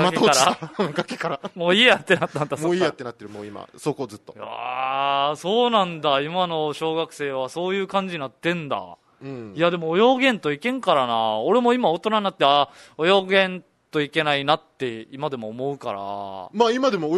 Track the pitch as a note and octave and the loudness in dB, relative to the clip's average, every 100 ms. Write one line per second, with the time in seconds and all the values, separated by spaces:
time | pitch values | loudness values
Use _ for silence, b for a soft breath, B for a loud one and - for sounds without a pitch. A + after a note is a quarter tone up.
0 | F3 F3 G#3+ C3 D#3 - D#3+ - F3 - | 2 4 4 6 4 0 -6 -4 -4 -4
1 | - B3 E3 D3 G3 F#3 F3 G3+ B3 F#3+ | -6 -6 -6 -6 -8 -4 2 4 4 4
2 | D3+ E3+ D#3+ C#3+ D3 C#3+ D#3+ F3 D#3+ - | 2 0 0 -4 -4 -2 -2 0 -2 -4
3 | A#2+ A2+ G#2 G#2 G#2 G2+ - - D3+ C#3 | -12 -14 -14 -14 -12 -14 -16 -8 -4 -4
4 | B2 G#2 - G#2+ G#2+ A#2 A#2+ B2+ C3 C3+ | -6 -12 -18 -16 -12 -10 -8 -6 -4 -2
5 | C#3 C#3 C#3+ D3 E3+ A3+ A#3+ A3 F3+ D#3+ | 0 0 0 -2 -2 0 2 2 0 -2
6 | D3 C#3 D3 F3+ F3 D#3+ D3+ C#3 D#3+ D#3+ | 0 0 0 -2 -2 -2 -4 -2 -4 -2
7 | D3+ - C#3+ C3 B2+ D#3+ F3+ G3 F#3+ G3 | -4 -6 -6 -4 -6 -4 -4 -4 -2 -2
8 | F#3+ E3+ C3+ - E3 F3 C#3+ G#2+ F2+ E2+ | -4 -6 -10 -4 -2 -2 -4 -6 -6 -16
9 | _ _ C3+ B2+ A2 G2 E3+ F3 D#3+ F3 | _ _ -14 -12 -8 0 0 0 0 4
10 | A#3+ B3+ C4+ G#3 D3+ C#3+ A#3+ C4 F#3+ D3 | 4 4 2 2 -2 -2 -2 -2 2 2
11 | B2 A2+ A2 A2 C3+ A#3+ A#3+ B3 G3 F3 | 4 2 2 0 2 2 4 2 2 0
12 | A3 A3 G3 - C#3+ C#3+ C#3 B B - | 0 0 0 2 6 6 2 B B -2
13 | E3 G3 F#3 F#3+ F#3+ F3+ - _ _ D#3 | 4 4 4 2 2 -2 -14 _ _ -4
14 | C#3+ D#3+ D3+ C#3+ C#3 D#3 _ - B2+ A2+ | -2 0 0 2 2 0 _ -8 -8 -8
15 | A2+ C3+ D3+ C3 G#2+ A#2 C#3 C#3 A#2+ G2 | -12 -8 -6 -6 -8 -6 -6 -6 -6 -6
16 | G2 G2+ G2 F#2+ F#2 G#3 A#3 B3 C4+ G3 | -6 -8 -8 -12 -4 0 2 2 0 0
17 | D3+ | 0